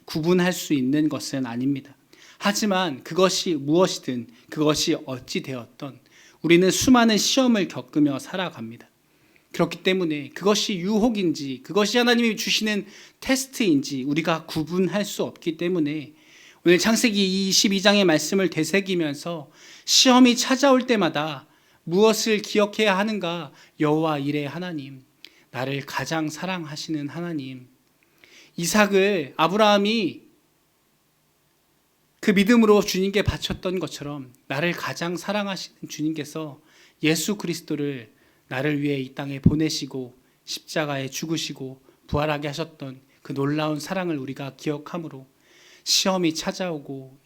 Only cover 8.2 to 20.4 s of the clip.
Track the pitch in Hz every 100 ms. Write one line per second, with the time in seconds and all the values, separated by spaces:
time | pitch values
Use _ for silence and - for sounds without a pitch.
8.2 | - 190 175 131 113 117 - _ _ _
9.2 | _ _ _ - 170 175 190 190 165 147
10.2 | 127 - 190 208 - 190 180 220 247 208
11.2 | 175 - 139 123 - 180 202 240 240 240
12.2 | 233 208 - - 214 208 202 - - _
13.2 | - 262 - - 214 143 - 135 131 151
14.2 | 165 160 - 165 151 180 180 196 202 -
15.2 | 143 - 170 160 175 180 147 151 123 -
16.2 | _ - - _ 165 175 214 220 240 202
17.2 | 190 190 190 175 190 196 196 202 185 151
18.2 | - 196 180 160 151 196 196 180 151 139
19.2 | 170 165 139 _ - - - - 262 247
20.2 | 247 233